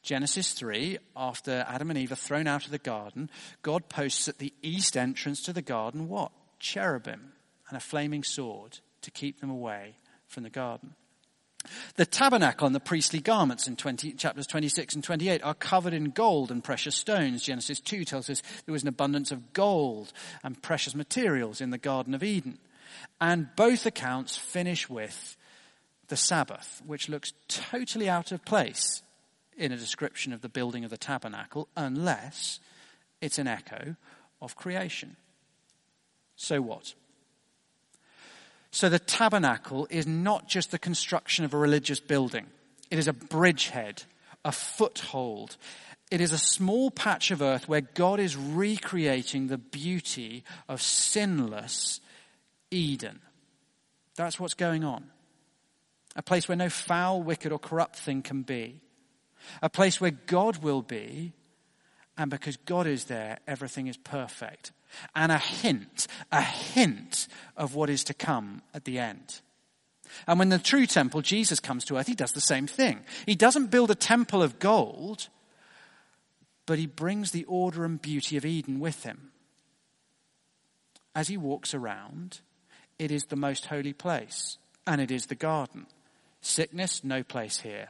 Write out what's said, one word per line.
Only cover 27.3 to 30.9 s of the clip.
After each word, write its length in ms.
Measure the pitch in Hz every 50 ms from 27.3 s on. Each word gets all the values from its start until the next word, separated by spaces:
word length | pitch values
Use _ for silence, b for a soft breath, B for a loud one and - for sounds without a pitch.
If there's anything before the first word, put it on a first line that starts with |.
| - _ _ -
totally 600 | - - - - - 247 254 - - 226 214 190
out 220 | 180 170 170 -
of 140 | 185 165 _
place 580 | - 220 202 135 - - - - - - - _ _ _ _ _ _ _ _ _ _ _
in 160 | 302 160 135
a 40 | 127
description 560 | 120 117 - - - 151 - - - - 139
of 100 | 123 110
the 60 | - 117
building 360 | _ 131 123 120 120 120 117
of 60 | 110